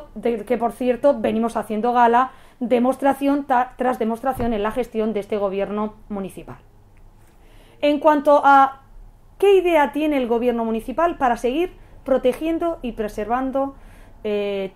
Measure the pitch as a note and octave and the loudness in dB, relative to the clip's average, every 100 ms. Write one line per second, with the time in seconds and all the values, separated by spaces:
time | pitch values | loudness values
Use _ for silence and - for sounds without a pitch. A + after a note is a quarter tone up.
0 | - A3 A#3 A#3+ A3+ A3+ A#3 - B3+ A#3+ | -12 -6 -4 -2 -2 -2 -2 -2 -2 2
1 | C#4+ A#3 A3+ A3 A3+ A3+ G#3 G#3+ A#3+ A#3+ | 2 2 0 0 -2 -4 -4 -2 0 4
2 | A#3 A#3+ C4 - - - A#3 A#3+ B3 C4 | 4 4 0 -6 -20 -10 0 2 2 2
3 | C#4 C4+ C#4 C#4+ C#4 B3 B3 - B3+ B3+ | 0 0 0 0 0 0 0 -2 -4 -2
4 | A3 A3+ C4 B3 A#3 G#3+ G#3+ B3 A3+ A3 | -4 -2 -4 -2 -2 -2 -2 -4 -4 -2
5 | A3 G#3 G3 G#3+ G3+ G3 F#3+ G#3 G#3+ - | -2 -4 -4 -4 -2 -2 -4 -4 -6 -8
6 | - G3+ F#3+ - D3 - - - - - | -10 -10 -10 -12 -18 -20 -20 -20 -20 -20
7 | - - - _ - - - - D4 D4 | -20 -20 -20 _ -20 -20 -20 -2 0 2
8 | D4+ D4 D4 C#4+ C#4 C#4 C#4 - - - | 4 4 4 6 6 6 6 0 -20 -20
9 | - - - - G4 G4 F4 D#4+ C#4+ C#4+ | -20 -20 -20 0 4 4 4 2 2 0
10 | D#4 C#4+ A#3+ A#3 B3 A#3 A3+ A3+ A#3+ B3+ | -2 0 0 0 0 -2 -2 -4 -4 -2
11 | E4+ - C4 A3+ A#3+ C#4+ F4+ - - - | -2 0 -2 0 -2 -2 -4 -8 -20 -12
12 | - B3+ B3+ B3 D#4+ E4 E4+ E4 A#3+ A3 | -2 0 0 -2 -4 -2 -4 -6 -8 -8
13 | G#3+ G#3+ G#3 B3 C4 C4+ C#4 - - - | -8 -6 -4 -4 -2 -2 -4 -8 -20 -20
14 | - - G#3+ G#3 G3+ G3 F#3+ | -20 -12 -6 -4 -4 -6 -8